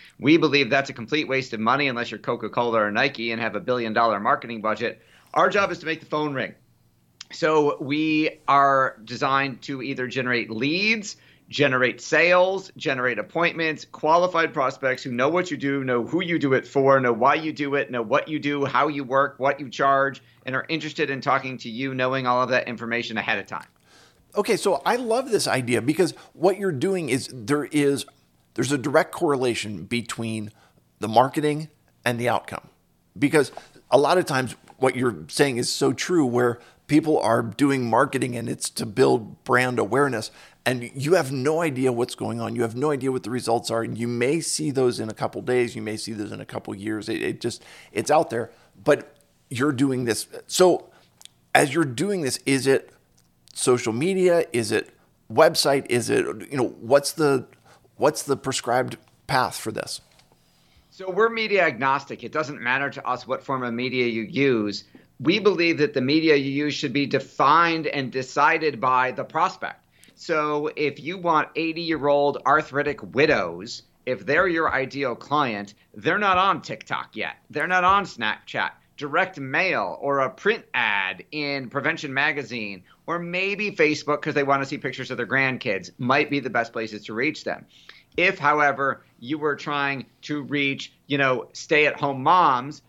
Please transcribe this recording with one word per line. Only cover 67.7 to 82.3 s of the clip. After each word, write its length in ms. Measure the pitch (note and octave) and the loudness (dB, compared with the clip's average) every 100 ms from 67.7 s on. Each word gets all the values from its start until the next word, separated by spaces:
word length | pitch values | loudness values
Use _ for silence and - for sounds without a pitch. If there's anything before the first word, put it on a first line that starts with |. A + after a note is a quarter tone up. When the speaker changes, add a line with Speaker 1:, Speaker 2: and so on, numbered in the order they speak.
| E3 D3+ | 0 -4
Speaker 1:
and 240 | C#3+ C3 | -4 -4
decided 720 | C3 B2 D3+ D3 D#3+ D#3 A#2+ | -6 -4 2 2 4 0 0
by 300 | B2+ B2+ B2+ | 2 4 2
the 120 | G#2+ | -2
prospect. 640 | B2+ D#3 F#3 - - - _ _ - - | -4 -2 -2 -2 -10 -12 _ _ -20 -12
So 520 | - D#3+ D3+ D3 D3 - | -2 0 0 0 -2 -2
if 240 | D3 C#3 | -2 -2
you 200 | D3 F#3+ | -8 -4
want 300 | E3+ D#3 - - | 2 2 2 -2
eighty-year-old 840 | E3 D#3+ E3+ D#3 C#3+ C#3+ C#3+ C3+ - | -4 -4 -4 0 2 4 2 2 2
arthritic 560 | D3+ D3+ C#3 D3 C#3 G2 | 2 2 -4 -4 -6 -4
widows, 720 | G#2+ D#3 A#2+ F2+ E2+ G#2+ - - _ - | 2 4 4 0 -6 -12 -14 -18 _ -6
if 180 | B2 G2 | -6 0
they're 220 | D3+ F#3+ | 2 2
your 260 | E3 D#3+ | 0 0
ideal 420 | C3 C#3 C#3 C3+ A2+ | -2 -4 -4 -6 -6
client, 600 | - C#3+ C3+ G#2 G2+ - _ | -2 0 0 -2 -8 -16 _
they're 240 | - G#2+ F#3+ | -8 -2 0
not 220 | G#3 F3+ | 2 2
on 240 | G3 E3 | 2 0
TikTok 520 | - - - - - A2 | -6 -12 -6 -8 -6 -8
yet. 200 | E2+ - - | -8 -10 -12
They're 160 | D3+ D#3+ | -6 -2
not 160 | F#3 | 2
on 200 | F3+ G3+ | 4 4
Snapchat. 680 | F#3 - A2 - - B2 F#2+ - _ - | 0 -4 -4 -4 -6 -4 -4 -6 _ -14
Direct 440 | C#3+ D#3 F3+ D3+ | -4 0 0 -4
mail 600 | C3+ D3+ F#3 C3+ F#2+ D#2+ | -4 -2 0 0 -2 -4
or 200 | C#3+ C#3 | -2 0
a 80 | C3 | 0
print 340 | - G3+ A3 - | -2 -2 -2 -4
ad 500 | B2 A#2 G2+ F#2+ F#2+ - | -2 0 0 -2 -6 -10
in 380 | D3+ D3 C#3 B2 | -8 -4 -4 -6
Prevention 420 | C#3+ C3+ D#3+ D3+ | -4 -2 -4 -4
Magazine 720 | C3 D3 | 0 0